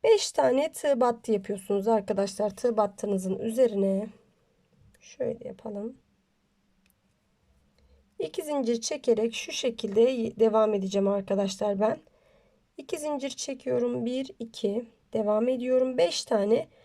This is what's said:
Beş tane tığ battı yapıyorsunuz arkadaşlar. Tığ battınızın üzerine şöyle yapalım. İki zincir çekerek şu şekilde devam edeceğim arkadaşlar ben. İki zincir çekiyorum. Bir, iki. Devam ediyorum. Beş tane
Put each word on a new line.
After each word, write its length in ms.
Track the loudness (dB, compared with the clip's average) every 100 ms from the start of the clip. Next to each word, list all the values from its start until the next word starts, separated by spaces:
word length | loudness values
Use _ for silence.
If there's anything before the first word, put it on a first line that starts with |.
Beş 280 | 6 4 4
tane 400 | 2 4 4 0
tığ 300 | -2 0 2
battı 300 | 2 0 -2
yapıyorsunuz 560 | -2 -2 -8 -2 0 2
arkadaşlar. 680 | 0 2 -2 -2 -2 -4 0
Tığ 220 | 0 2
battınızın 640 | 0 -2 -2 -2 -2 -4
üzerine 680 | -4 2 2 4 2 0 -4 -12 _ _ _ _ _ _ _ _
şöyle 480 | -20 -6 -6 -6 -12
yapalım. 500 | -12 -10 -8 -10 -12 _ _ _ _ _ _ _ _ _ _ _ _ _ _ _ _ _ _ _ _ _ -10
İki 220 | -6 -6
zincir 400 | -4 -2 0 -2
çekerek 520 | -4 -4 0 2 0
şu 180 | -4 -8
şekilde 540 | -4 -4 -4 -2 4 4 2 -4 2
devam 340 | 4 4 2
edeceğim 340 | 2 0 0 2
arkadaşlar 720 | 0 0 -2 0 -2 -2 2
ben. 200 | 0 -2 _ _ _ _ _ _ _ -18
İki 200 | -8 -6
zincir 320 | -4 -4 -6
çekiyorum. 760 | -8 -10 -8 -2 0 0 -2 -4
Bir, 260 | -4 -6 -10
iki. 460 | -14 -4 -2 -2 -8 _ _
Devam 340 | -2 0 2 0
ediyorum. 500 | -2 2 2 2 2
Beş 280 | 2 0 0
tane 420 | 0 4 2 0 _